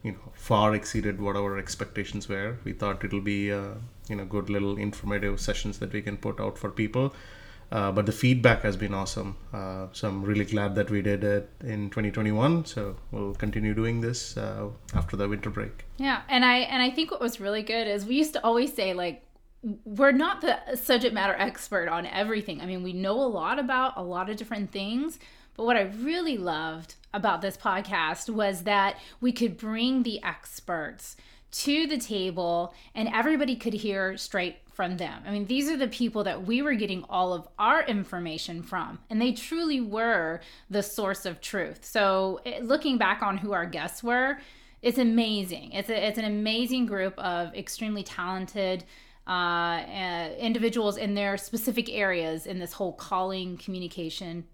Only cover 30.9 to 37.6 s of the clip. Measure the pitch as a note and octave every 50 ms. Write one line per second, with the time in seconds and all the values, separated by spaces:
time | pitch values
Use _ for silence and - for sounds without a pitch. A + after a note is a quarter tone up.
30.9 | - - - - - - - - - - - - - - - C#4+ C#4+ D#4 E4 C#4+
31.9 | D#4 A#3+ - - A3 G3 F#3 F#3 E3 F3+ F3 E3+ E3+ E3+ F3 E3+ - - - -
32.9 | - A3 A3 A3+ - A3 A#3+ D4+ D#4 C4+ D4 C4 B3+ A#3 - A#3 G#3+ G#3 A3+ G#3+
33.9 | G3 G3 F#3+ F#3+ F#3+ G3+ - - - G3 F3+ F3+ - - - - - - F#3+ F3
34.9 | F#3 F3 F3+ D3+ - - - F#3+ G#3 G#3 G3+ F#3+ B3+ C#4 C#4+ D4 D#4+ C4+ C4+ A3+
35.9 | - - B3 A3+ - G#3+ G3+ G3 C#3+ - F#3 F#3 A#3 B3+ C#4+ D4 C#4 G#3 G#3+ F#3+
36.9 | F#3+ F3+ - - G3+ F3+ F#3 F3+ F3+ E3+ D#3 - - -